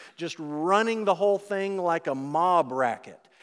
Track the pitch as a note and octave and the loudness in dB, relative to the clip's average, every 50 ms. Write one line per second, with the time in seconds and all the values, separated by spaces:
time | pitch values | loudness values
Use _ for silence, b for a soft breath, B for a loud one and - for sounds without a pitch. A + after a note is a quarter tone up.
0 | B B B B E3+ D#3+ - - D#3 D3 D3 D3+ D#3+ F3+ G3 G#3 A3 A3+ A3+ A3 | B B B B -10 -10 -8 -8 -8 -8 -4 -2 2 2 4 4 2 2 0 0
1 | G#3+ G3+ F#3 E3 G3+ G3+ G3+ G3 G3+ - G3+ G3 G3 G3 G3 F#3+ F3 E3+ E3 E3 | 0 0 2 2 4 2 2 0 -2 -4 -4 -4 -2 -4 -4 -2 0 0 0 0
2 | - D3+ C#3 C3+ C3+ C#3+ D3 D#3+ F3 F#3 F3+ E3+ D3 B2 C3 C3 B2+ A#2+ G#2 - | -2 -4 -4 -4 -4 -2 0 2 2 4 4 4 2 2 0 0 0 0 0 -4
3 | - G#2 F2 - _ _ B B | -10 -20 -20 -20 _ _ B B